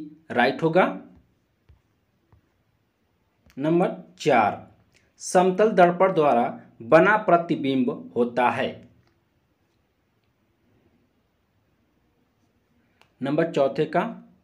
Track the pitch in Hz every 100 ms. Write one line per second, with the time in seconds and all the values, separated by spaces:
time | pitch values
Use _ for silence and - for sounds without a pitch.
0 | - - - 117 127 139 160 175 233 -
1 | - - _ _ _ _ _ _ _ _
2 | _ _ _ _ _ _ _ _ _ _
3 | _ _ _ _ _ - 151 170 196 -
4 | - - 151 120 101 87 - _ _ _
5 | _ _ - 180 185 185 220 185 175 175
6 | 190 160 147 117 131 - - - 117 156
7 | 190 214 202 170 170 131 135 131 117 -
8 | - 120 120 120 120 117 117 - - _
9 | _ _ _ _ _ _ _ _ _ _
10 | _ _ _ _ _ _ _ _ _ _
11 | _ _ _ _ _ _ _ _ _ _
12 | _ _ _ _ _ _ _ _ _ _
13 | _ - 135 151 165 147 135 160 151 170
14 | 233 - - _